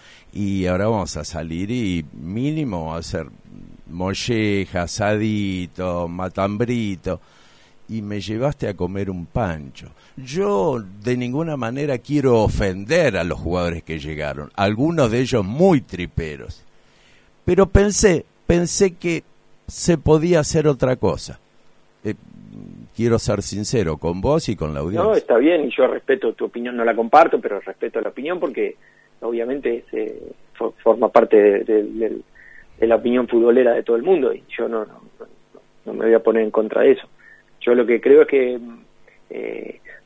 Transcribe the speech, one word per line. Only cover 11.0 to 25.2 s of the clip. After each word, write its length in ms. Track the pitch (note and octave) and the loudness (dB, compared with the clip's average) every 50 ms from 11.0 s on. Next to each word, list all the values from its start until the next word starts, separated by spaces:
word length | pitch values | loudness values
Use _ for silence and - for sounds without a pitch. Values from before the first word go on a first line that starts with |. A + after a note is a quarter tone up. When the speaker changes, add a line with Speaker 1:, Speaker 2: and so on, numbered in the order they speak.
| G#2 | -4
Speaker 1:
de 140 | B2 B2+ | -2 -2
ninguna 400 | B2 B2 A#2+ B2+ D3 E3 E3 D3+ | -2 -2 -4 -4 -4 -4 -4 -4
manera 400 | C3+ A#2+ A2+ B2 C#3 D3 C#3+ C3 | -4 -6 -6 -4 -4 -4 -4 -4
quiero 440 | A#2 - - D3 D3 C3 C3 A#2+ A2+ | -6 -4 -2 0 2 4 4 6 6
ofender 760 | G#2+ G2 - - G#2+ G2 F2+ F#2+ G2+ A2 D#3 F3+ E3 C3 F#2+ | 4 2 2 0 0 -2 -2 -4 -4 0 2 4 4 2 2
a 60 | F2 E2+ | 0 0
los 120 | F2 D#2 | -2 -2
jugadores 460 | - D2+ E2 F2 F2+ F2 E2+ E2 D#2+ - | -4 -4 -2 -2 0 -2 -2 -4 -6 -8
que 160 | - D#2+ D#2 | -8 -8 -8
llegaron, 500 | C#2 D#2 D#2 D2 D2+ C#2+ C2+ D2 D2 C#2+ _ | -8 -8 -8 -6 -6 -6 -6 -8 -12 -10 _
algunos 560 | - G2+ G2+ G#2+ G#2+ C#3 E3 E3+ D#3 C3+ A2 | -2 0 0 0 0 0 0 2 2 2 2
de 80 | A2 B2 | 2 0
ellos 240 | C3 A#2 C3 A2+ F#2+ | 0 0 0 0 0
muy 380 | F#2 A#2 D3 F3+ G3 F3 C3 | -2 0 4 4 6 6 4
triperos, 840 | - - - F2 F2 D#2 - - E2 D#2 D2 C2 A#1 - - - - - _ _ _ _ _ _ _ _ - _ _ _ _ _ _ | 2 -2 -8 -8 -8 -6 -4 -6 -6 -6 -8 -12 -12 -14 -16 -16 -20 -20 _ _ _ _ _ _ _ _ -20 _ _ _ _ _ _
pero 220 | - F3+ F3+ G3 | 2 4 4 4
pensé, 580 | - - G3+ G3+ G#3 F#3+ - A3+ G3 E3+ D3 - - _ _ _ | 4 4 4 4 4 2 4 4 4 4 2 -2 -8 _ _ _
pensé 480 | - E3+ F3 F3 D#3+ - - G3 F#3 E3+ | 0 0 2 2 0 2 2 2 2 2
que 280 | - - F3 E3 D#3 - _ _ _ _ _ - _ _ | -4 -4 -4 -4 -4 -8 _ _ _ _ _ -20 _ _
se 300 | - - - - - E3+ | -16 -10 -2 0 0 0
podía 420 | D3 - - D#3 D#3+ D#3 F3 F3 D#3+ | 2 4 4 4 4 4 4 2 2
hacer 280 | D3 - - D#3+ D3 | 2 2 0 2 2
otra 280 | D3+ C#3 A#2+ - B2+ B2+ | 2 0 2 0 0 0
cosa. 440 | - - F#2 D2+ - - - B1+ - _ _ _ _ _ - _ _ _ _ _ _ - | 0 0 -2 -2 -2 -8 -14 -16 -18 _ _ _ _ _ -20 _ _ _ _ _ _ -8
Eh, 120 | G#2+ G#2 - - - - - - G#2 G2+ G#2 G2 - - - A#1 - - | -8 -8 -8 -12 -20 -20 -20 -20 -20 -18 -18 -18 -18 -18 -20 -20 -14 -6
quiero 240 | - A2+ A#2 A2+ A2+ | -2 0 2 2 2
ser 220 | - - G#2 G2 | 2 0 -2 -2
sincero 560 | - - - G2+ G#2 - - A#2 F#2+ D#2+ D#2 | -4 -6 -6 -6 -4 -2 0 0 0 0 -2
con 240 | D2 - E2 F2 F#2+ | -2 -4 -4 -4 -2
vos 260 | F#2+ B2+ D3 E3 - - | 0 0 0 0 0 -4
y 60 | G#2 | -4
con 180 | D#2+ D#2+ D#2 D2+ | -4 -4 -6 -4
la 60 | C#2+ | -4
audiencia. 240 | D2+ F2 G2+ B2+ F#3+ A3 | -4 -4 -2 0 2 2
Speaker 2:
No, 60 | G#3+ | 2
está 220 | D#3+ | 0